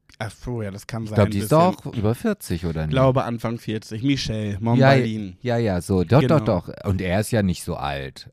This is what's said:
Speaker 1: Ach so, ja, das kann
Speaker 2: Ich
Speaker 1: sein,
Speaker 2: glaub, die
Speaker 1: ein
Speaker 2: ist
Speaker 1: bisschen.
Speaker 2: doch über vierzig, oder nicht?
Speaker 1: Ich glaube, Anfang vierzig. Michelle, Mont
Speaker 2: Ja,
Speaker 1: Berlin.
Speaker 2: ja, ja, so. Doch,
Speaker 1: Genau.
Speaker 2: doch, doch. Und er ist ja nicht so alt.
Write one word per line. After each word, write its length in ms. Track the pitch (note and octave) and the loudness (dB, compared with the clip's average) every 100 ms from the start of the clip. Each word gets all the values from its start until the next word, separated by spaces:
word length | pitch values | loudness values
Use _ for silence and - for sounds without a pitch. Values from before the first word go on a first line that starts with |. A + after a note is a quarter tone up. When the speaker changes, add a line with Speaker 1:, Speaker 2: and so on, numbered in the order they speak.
| _ - | _ -12
Speaker 1:
Ach 100 | A2+ | -12
so, 300 | - B2+ A#2 | -12 -10 -8
ja, 80 | G2+ | -8
das 160 | G2 - | -10 -10
kann 180 | A2+ | -10
Speaker 2:
Ich 60 | A2 | -2
Speaker 1:
sein, 60 | G#2+ | 2
Speaker 2:
glaub, 160 | G#2 | 2
die 80 | G2+ | 2
Speaker 1:
ein 40 | |
Speaker 2:
ist 60 | G#2+ | 2
Speaker 1:
bisschen. 240 | D#3 A2 - | 4 4 0
Speaker 2:
doch 100 | - | -6
über 200 | A2+ G#2 A#2+ | -2 0 0
vierzig, 500 | A3+ G3+ - E2+ E2+ | -2 -4 -4 -4 -2
oder 160 | D#2 | -2
nicht? 80 | D#2 | -2
Speaker 1:
Ich 20 | |
glaube, 320 | C3 C3+ B2+ | 2 4 2
Anfang 340 | E2+ A#2 A#2 A#2 | 0 -4 -6 -6
vierzig. 460 | - G#2+ - G#2+ | -6 -8 -8 -4
Michelle, 540 | C3+ C3+ - A2 G#2 G2 | -2 -2 -2 -4 -4 -2
Mont 180 | A2+ A#2+ | 2 6
Speaker 2:
Ja, 100 | C3 | 6
Speaker 1:
Berlin. 460 | C3+ A#2 A2 F#2+ F2+ | 6 2 -4 -8 -8
Speaker 2:
ja, 160 | B2 A#2 | -4 0
ja, 240 | A2 F2+ | 0 0
so. 220 | - F#2 | 0 0
Doch, 180 | E2 B2+ | 4 4
Speaker 1:
Genau. 180 | B2+ - | 4 2
Speaker 2:
doch, 280 | A2 F2+ - | 2 -2 -4
doch. 160 | - G2+ | -6 -4
Und 160 | F#2+ | -2
er 180 | F#2 F#2+ | 0 -2
ist 120 | - | 0
ja 100 | A2+ | 0
nicht 220 | F#2+ E2+ | 0 -2
so 120 | - - | -6 -6
alt. 540 | C#2+ C#2 C2+ - - | -6 -6 -8 -14 -14